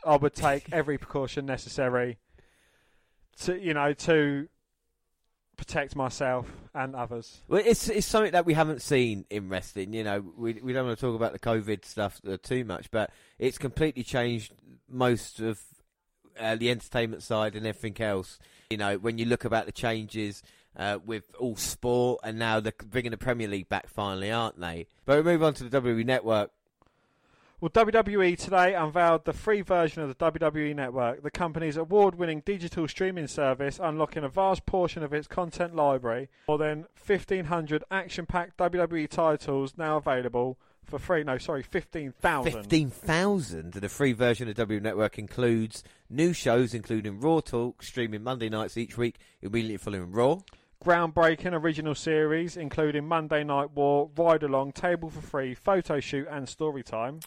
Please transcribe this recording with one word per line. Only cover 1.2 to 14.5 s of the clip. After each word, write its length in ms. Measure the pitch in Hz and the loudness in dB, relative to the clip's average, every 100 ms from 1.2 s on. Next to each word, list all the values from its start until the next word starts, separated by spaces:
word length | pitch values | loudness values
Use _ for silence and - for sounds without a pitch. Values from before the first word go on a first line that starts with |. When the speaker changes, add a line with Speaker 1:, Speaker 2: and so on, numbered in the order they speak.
| 131 147 | -4 -4
Speaker 1:
necessary 720 | 139 127 - - 127 123 123 117 _ _ _ _ _ _ _ _ _ _ _ - | -4 -6 -6 -2 0 0 -2 -6 _ _ _ _ _ _ _ _ _ _ _ -8
to, 180 | 180 185 | -4 -2
you 140 | 180 | -2
know, 200 | 147 143 | 2 2
to 540 | 143 170 156 147 139 160 _ _ _ _ _ _ _ _ _ _ | 2 4 4 4 0 -6 _ _ _ _ _ _ _ _ _ _
protect 400 | - - 156 139 | -14 -6 -4 -4
myself 520 | 143 127 - 135 127 123 - - | -4 -4 -2 -2 -2 -4 -14 -12
and 220 | 147 131 | -8 -6
others. 460 | 131 117 117 - - - | -6 -8 -8 -12 -12 0
Speaker 2:
Well, 140 | 185 | 2
it's, 260 | 214 - - | 4 4 2
it's 180 | 208 - | -2 2
something 240 | 220 202 | 2 4
that 140 | 175 | 4
we 80 | 170 | 4
haven't 280 | 156 156 127 | 4 4 0
seen 440 | - 139 120 101 - | 2 2 2 0 -6
in 200 | 104 95 | -6 -4
wrestling. 440 | 92 - 104 95 | -6 -6 -8 -6
You 100 | 113 | -4
know, 200 | 107 101 92 95 | -2 -4 -6 -6
we, 160 | 117 | -6
we 180 | 110 127 | -4 -4
don't 120 | 127 | -2
wanna 100 | 127 | -2
talk 200 | 113 127 | -2 -2
about 180 | 113 117 | 0 -2
the 60 | - | -2
covid 440 | 120 113 104 104 | -2 0 0 -4
stuff, 360 | - - 101 - 98 | -6 -4 -4 -4 -8
uh, 100 | 95 | -8
too 220 | - 127 | -4 -4
much, 260 | 113 87 - | -4 -8 -4
but 200 | 113 101 - _ - | -4 -4 -8 _ -4
it's 200 | 131 - | -4 -2
completely 460 | 131 - 156 127 | -4 0 -2 -2
changed 500 | - 131 120 117 104 | -4 -2 0 -2 -8